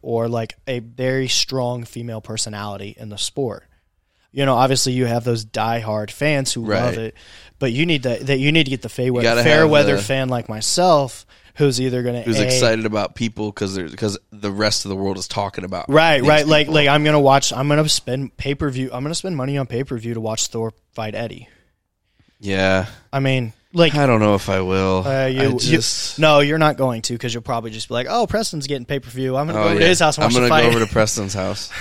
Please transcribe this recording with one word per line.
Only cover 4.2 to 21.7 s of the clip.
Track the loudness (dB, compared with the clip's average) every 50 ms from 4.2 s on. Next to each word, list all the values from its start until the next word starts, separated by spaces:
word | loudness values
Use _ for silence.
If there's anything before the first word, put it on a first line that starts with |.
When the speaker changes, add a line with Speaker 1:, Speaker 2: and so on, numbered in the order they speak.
| _ _
Speaker 1:
You | -4 0 2
know, | 2 4
obviously | 4 4 4 2 2 0 0
you | 0 0 0
have | 0 0 -2 0
those | -2 -2 -2 -4
diehard | -6 -4 -4 -2 -2 -2 -2 -4 -4 -4 -4 -6 -8
fans | -6 -2 -2 0 0 0 -2 -4
who | -6 -4
love | -2 -2 0 0 0 -2 -2
Speaker 2:
Right. | -4 -6
Speaker 1:
it, | -8 -12 -14 -20 -20 -20 -20 -20 -20 _ _
but | -4 -2
you | 0 0 0
need | 0 0 0 0
that, | -2 -4 -2 -2 -2
that | 0 2
you | 2 2
need | 4 2 2
to | 2
get | -2 -6
the | -6 -8
fair | -6 -2 -2 0
we-, | 0 2
Speaker 2:
You | 2
gotta | 4 4 4
Speaker 1:
fair | 6 6 6 6
Speaker 2:
have | 6 6
Speaker 1:
weather | 6 6 6 6 2
Speaker 2:
the | 0
Speaker 1:
fan | 0 -2 -2 -2 -2 -2
like | -4 -4 -6 -8
myself | -10 -6 -4 -2 0 2 4 6 4 4 2 0 -6 -14 -20 _ _ _ _ _ _
who's | 0 2 2 2 0
either | -2 -2 -2 -2
gonna | -2 -2 -4 -4
Speaker 2:
who's | -4 -2 0 0
Speaker 1:
A | 2
Speaker 2:
excited | 2 2 2 4 2 2 0 -2
about | -2 -2 -2 -2 -4 -4
people | -4 -4 -4 -4 -4 -6 -6
'cause | -4 -4 -6 -4 -4
they're, | -6 -8 -8
'cause | -8 -4 -4 -4 -4 -6 -10 _
the | -14 -8 -8 -6
rest | -2 0 0 0 0 -2 -4
of | -6
the | -6
world | -4 -2 -4 -4 -4
is | -8 -8
talking | -6 -6 -6 -6 -6 -10
about | -10 -8 -8 -8 -2 2
Speaker 1:
Right, | 4 4 6 6 4 4
Speaker 2:
these | 4 4
Speaker 1:
right. | 4 4 4 4
Like, | 4 2 2
Speaker 2:
people. | 2 2
Speaker 1:
like, | 2 4 4
I'm | 4 4 4
gonna | 4 4 4
watch, | 6 6 4 4 2 0
I'm | -2 -2 0 2
gonna | 2 2 2 0
spend | -2 -2 -4 -4 -6 -6 -6 -8 -10
pay-per-view, | -8 -6 -6 -4 -4 -4 -4 -4 -4 -6 -6
I'm | -6 -8 -6
gonna | -6 -6
spend | -6 -6 -6 -6
money | -4 -4 -4 -4
on | -4 -4 -4
pay-per-view | -4 -6 -6 -6 -8 -8 -8 -8 -6
to | -6
watch | -6 -6 -4 -4 -6 -6
Thor | -6 -6 -6 -6 -8 _ _ _ _
fight | -10 -10 -8 -8
Eddie. | -8 -8 -8 -10 -14 -18 -20 _ _ _ _